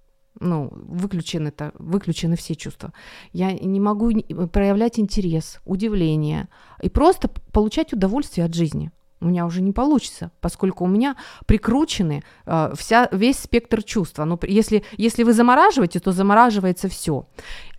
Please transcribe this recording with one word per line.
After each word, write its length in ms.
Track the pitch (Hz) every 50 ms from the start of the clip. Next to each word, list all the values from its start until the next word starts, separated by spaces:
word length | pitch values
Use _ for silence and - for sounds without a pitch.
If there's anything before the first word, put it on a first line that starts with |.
| _ _ _ _ _ _ _ -
Ну, 280 | - 180 170 151 139 - -
выключены 760 | - - - 165 175 185 196 190 170 - - - 165 151 147
это, 220 | - - 151 151 - -
выключены 560 | - 156 180 202 - 170 160 - - 165 170
все 200 | - - - 151
чувства. 360 | - - - - - - - - - - - - - - - -
Я 180 | 175 185 190 185
не 260 | - - 190 196 196
могу 320 | 202 208 214 202 226 233
ни, 120 | 214 214 - - 160 165 180
проявлять 520 | 165 - 208 196 196 196 208 226 233 - 226
интерес, 600 | 208 - - 214 190 170 160 160 - - - - -
удивление 800 | - 190 180 220 226 208 196 170 160 156 156 151 151 156 - - - _ _ - - - - -
и 60 | 180
просто 380 | - 240 285 349 370 - -
п-, 140 | - - - - - -
получать 400 | 214 214 214 - 320 320 - 285
удовольствие 520 | 208 190 190 220 294 294 - - 180 170
от 80 | 170 165
жизни. 360 | 170 170 151 151 147 151 160 - _ _ _ _ _
У 60 | 170
меня 180 | 170 180 175 170
уже 160 | 170 170 185
не 100 | 185 196 196
получится, 580 | 226 254 294 302 233 - - - - 170 170 - _
поскольку 440 | - 170 - - 196 190 185 - 180
у 20 |
меня 280 | 185 196 220 254 285 262 - - - - - -
прикручены, 760 | - 208 208 - 220 226 285 320 - - - 185 156 147 143 - - - _ _
э, 260 | - - 160 156 - 143
вся, 320 | - - - 220 240 247 -
весь 280 | - 190 220 254 269 -
спектр 440 | - - - 240 233 - 233 214 208
чувств. 360 | - - 214 170 - - -
Оно 180 | 151 160 175
при-, 160 | 170 - - 196
если, 300 | 220 214 - 214 208 - - - -
если 240 | 214 233 226 - 233
вы 100 | 233 220
замораживаете, 640 | 226 240 240 247 294 359 427 349 269 185 170 - 175
то 120 | - 190 180
замораживается 720 | 185 196 202 202 220 247 240 208 202 185 185 180 - - 190
всё. 360 | - - - 165 147 127 - - _ - - - - - - - -